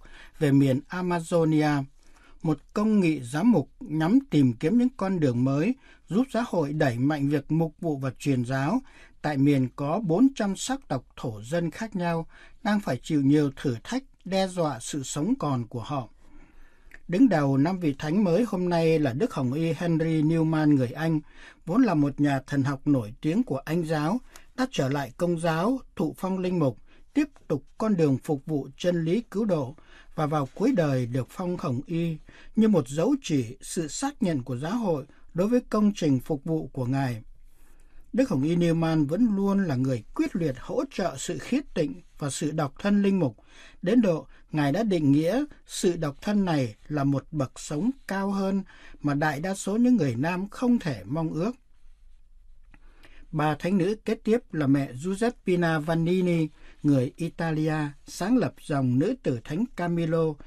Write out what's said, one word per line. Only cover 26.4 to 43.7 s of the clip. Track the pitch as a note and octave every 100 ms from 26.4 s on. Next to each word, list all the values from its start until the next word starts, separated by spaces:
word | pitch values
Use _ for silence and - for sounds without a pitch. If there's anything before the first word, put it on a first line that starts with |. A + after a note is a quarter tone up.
| F#3 F3+
mục, | C3+ - - - -
tiếp | C#4+ D4+ - -
tục | D3 - -
con | A3 F3
đường | D3 B2+
phục | - C#3+ -
vụ | D3 C#3+ -
chân | F3 E3+ D#3+
lý | G#3+ -
cứu | G3 A3
độ | D#3+ B2+ - - - - -
và | D3+
vào | D#3 C3 -
cuối | A#3+
đời | G#3 D3+ C3 A#2+
được | B2+ A#2
phong | - F3+ F3+
Hồng | D#3 B2 -
Y | E3 E3+ D#3 - - - G#3+
như | A3
một | F3+ C3
dấu | D3 G#3+ C#4
chỉ | - C#3+ A2+ -
sự | - F#3 D#3
xác | - C#4 C#4+
nhận | F#3 C#3+
của | A#2+ A#2+
giáo | D#3+ A#3+
hội | G#3 D3 - - -
đối | E3 G#3
với | B3 -
công | G#3+ G#3 G3+
trình | D#3 C3
phục | - D3+
vụ | E3 D#3+ -
của | C3+ A#2+
Ngài. | C3+ C3 A2 - - - - - - - - -
Đức | G#3+ C4+
Hồng | C#3+
Y | D3+ F3
Newman | E3+ E3 D#3+ D#3+ C#3+
vẫn | F#3 A#3+ G3
luôn | G3 G3
là | F3+ B2+
người | C3 A#2+ - -
quyết | D#4+ F3+
liệt | D#3 -
hỗ | - A3+ D#4+
trợ | - F3 C3+
sự | - D#3+
khiết | - C4+ -
tịnh | F#3 D#3 - - -
và | C#3+
sự | - D3
độc | D#3+ C#3 -
thân | G3+ G3+
linh | G3 G3
mục. | C3+ - - - -